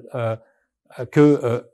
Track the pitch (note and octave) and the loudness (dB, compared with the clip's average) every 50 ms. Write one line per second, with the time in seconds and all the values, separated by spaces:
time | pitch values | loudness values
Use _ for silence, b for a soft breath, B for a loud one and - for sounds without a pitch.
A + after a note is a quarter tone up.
0 | - - - B2+ A#2 A2+ A2 A2 b b b b b b b _ _ _ - - | -14 -14 -10 -8 -6 -6 -6 -8 b b b b b b b _ _ _ -16 -16
1 | B2 - - D3+ D3 D3 C#3+ C3+ - A#2+ A#2 A#2+ - _ | -16 -2 2 4 4 4 4 2 0 -4 -4 -6 -8 _